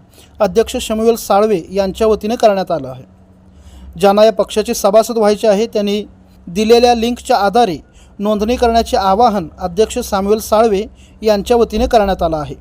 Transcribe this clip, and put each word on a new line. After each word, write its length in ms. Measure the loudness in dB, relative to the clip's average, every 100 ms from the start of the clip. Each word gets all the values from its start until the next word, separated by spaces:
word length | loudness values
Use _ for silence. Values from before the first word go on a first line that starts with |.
| -12 _ _ -4
अध्यक्ष 360 | 0 0 -2 -4
शमुएल 400 | -6 -2 0 0
साळवे 460 | 0 0 2 -2 -4
यांच्या 360 | -4 -4 -2 0
वतीने 300 | 0 -4 0
करण्यात 340 | 2 2 -2
आलं 180 | -6 -8
आहे. 280 | -16 -20 _ _ _ _ -20 -20 -20 -18 0
ज्यांना 240 | 2 4
या 80 | 4
पक्षाचे 420 | 2 -2 -4 -4
सभासद 440 | -2 2 2 2 0
व्हायचे 280 | 0 2 2
आहे 180 | 0 0
त्यांनी 360 | -2 -2 -4 -6 -16 _ _ -8
दिलेल्या 480 | -2 4 4 4
लिंकच्या 420 | 2 -2 -4 -2 0
आधारे 400 | 2 2 0 -2 -12 -20 -20 -6
नोंदणी 380 | -4 -2 -2 0
करण्याचे 400 | 0 0 0 0
आवाहन 500 | 0 2 2 0 -6 -8
अध्यक्ष 400 | -6 -2 -2 -4
सॅम्युएल 400 | -4 -2 0 -2
साळवे 440 | 0 2 2 0 -4 -12 -20 -4
यांच्या 340 | 0 0 2 0
वतीने 300 | 0 -2 2
करण्यात 360 | 2 2 0
आलं 140 | -2 -4
आहे. 180 | -8 -12